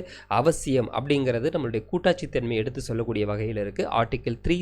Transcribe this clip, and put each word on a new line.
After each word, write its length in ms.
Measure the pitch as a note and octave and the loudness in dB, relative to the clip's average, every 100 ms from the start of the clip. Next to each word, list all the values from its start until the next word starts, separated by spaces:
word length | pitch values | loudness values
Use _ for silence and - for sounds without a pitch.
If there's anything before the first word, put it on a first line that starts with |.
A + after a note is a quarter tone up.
| F#3 - - | -2 -12 -2
அவசியம் 600 | G#2+ C#3+ D#3+ - C3 A2 | 2 4 2 2 2 2
அப்படிங்கிறது 600 | A#2 C#3 C#3+ C3 A#2 C#3 | 0 2 2 2 0 0
நம்மளுடைய 320 | E3+ B2+ A2 - | -2 -2 -4 -2
கூட்டாட்சி 420 | F#3 F#3 F3 D3+ | 0 2 2 0
தன்மையை 340 | C3 A#2+ A2+ | -2 0 0
எடுத்து 200 | A2+ C3 | -2 -4
சொல்லக்கூடிய 460 | A#2+ A2+ A#2 A2+ G2+ | -4 -2 0 0 0
வகையில 340 | G#2 A2 G#2+ | 0 -2 -2
இருக்கு. 240 | G2+ G2+ G3 | -4 -2 0
ஆர்டிகிள் 460 | A2+ A#2 - - A#2 | 0 0 -2 -4 -2
த்ரீ 160 | - F3 | 0 0